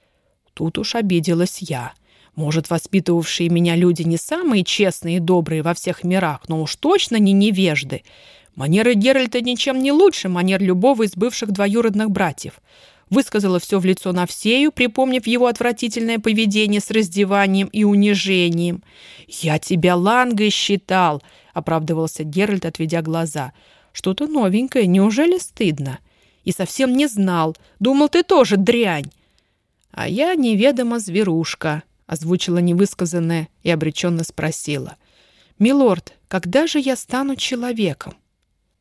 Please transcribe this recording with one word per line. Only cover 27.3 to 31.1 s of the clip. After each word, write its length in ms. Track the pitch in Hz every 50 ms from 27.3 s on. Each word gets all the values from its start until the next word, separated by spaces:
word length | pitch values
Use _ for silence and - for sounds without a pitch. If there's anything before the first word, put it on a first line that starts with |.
| 175 170 160 160 160 - _ _ _ -
думал, 300 | 196 247 269 277 294 294
ты 140 | - 339 349
тоже 340 | - 392 311 247 170 202 190
дрянь». 540 | 190 185 240 233 233 196 165 147 139 143 - _ _ _ _ _ _ _ _ _ _ _ _ _ _ _
«А 160 | - - - -
я 280 | 170 233 302 349 370
неведомо 640 | 320 262 233 220 190 220 277 285 233 247 233 233 233
зверушка», 840 | 208 185